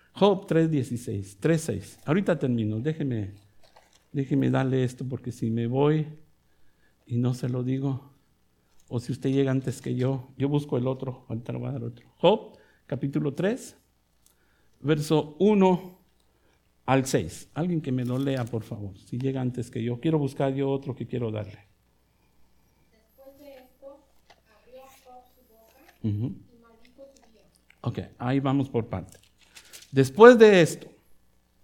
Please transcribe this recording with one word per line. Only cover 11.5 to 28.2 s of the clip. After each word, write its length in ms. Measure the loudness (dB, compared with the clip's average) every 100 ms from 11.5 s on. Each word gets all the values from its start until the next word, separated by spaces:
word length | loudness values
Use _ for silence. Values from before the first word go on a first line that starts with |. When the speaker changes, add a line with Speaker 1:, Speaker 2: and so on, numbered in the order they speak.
Speaker 1:
le 60 | -8
voy 100 | -8
a 40 |
dar 120 | -8
otro. 220 | -10 -12 -20 _
Job, 380 | 2 2 -2 -20 _ _ -10
capítulo 460 | -6 -4 -2 -4
tres, 420 | -2 -4 -4 -10 -20 _ _ _ _ _ _ _ _ _ _
verso 560 | -2 0 2 0 0 2
uno 600 | 4 6 6 4 -2 -20 _ _ _ _ _ _ _ _ 0
al 200 | 0 2
seis. 420 | -2 -4 -10 -12
Alguien 260 | -6 -4 -4
que 120 | -2
me 120 | -4
lo 140 | -2 -4
lea, 260 | -2 -4
por 180 | -4 -8
favor, 340 | -8 -12 -12 -14
si 200 | -12 -6
llega 220 | -4 -4
antes 300 | -4 -6 -8
que 120 | -6
yo. 160 | -6 -4
Quiero 180 | -2 0
buscar 360 | -2 -2 -4
yo 160 | -2 -2
otro 240 | -4 -6
que 120 | -10 -8
quiero 240 | -6 -6
darle. 280 | -6 -10 -16 _ _ _ _ _ _ _ _ _ _ _ _ _
Speaker 2:
Después 460 | _ _ -20 -20 -20
de 160 | -20
esto, 520 | -20 -20 _ -20 -20 _ _ _ _ _ _
abrió 220 | _ -20 -20 -20
Job 200 | -20 -20 -20
su 180 | _ _
boca 280 | _ _ _ -20 _
Speaker 1:
Ujú. 340 | -4 -4 -6 -10 -20
Speaker 2:
y 100 | -20
maldijo 460 | -20 -20 -20 -20 -20
su 180 | -20 _
día. 100 | _ _ _ _ _
Speaker 1:
Ok, 180 | -10 -8 -10
ahí 200 | -8